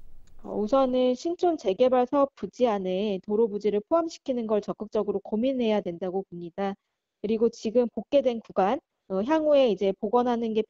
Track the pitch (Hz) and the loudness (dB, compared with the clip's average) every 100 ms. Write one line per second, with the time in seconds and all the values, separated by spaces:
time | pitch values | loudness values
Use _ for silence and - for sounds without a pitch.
0 | - - - - 196 196 208 269 262 254 | -18 -18 -18 -16 -8 -4 0 2 2 2
1 | 254 247 339 349 349 320 214 196 254 254 | 0 0 -4 0 0 0 0 2 4 4
2 | 247 285 277 - 185 - 240 202 185 185 | 2 2 0 -2 -10 -2 0 0 -2 -2
3 | 214 190 - 208 233 202 208 202 - 330 | -2 -4 -2 0 0 0 -2 -2 0 0
4 | 330 - - 240 220 208 202 175 208 220 | 0 -6 -6 -4 0 -2 -2 -8 -6 -4
5 | 208 196 - 214 254 262 226 208 185 170 | -2 -4 -4 -2 0 0 0 0 -2 -6
6 | 185 190 190 175 170 180 196 196 _ _ | -6 -6 -6 -10 -12 -6 -6 -6 _ _
7 | _ _ 208 220 226 - 220 233 240 - | _ _ -2 0 0 0 -2 0 0 -2
8 | - 226 233 233 - - 190 277 - _ | 0 2 2 -2 -4 0 0 0 -6 _
9 | - 190 226 320 302 285 254 190 196 190 | -6 -4 0 2 4 4 4 2 0 -2
10 | 208 240 247 233 226 220 220 | 0 2 2 0 -2 -2 -2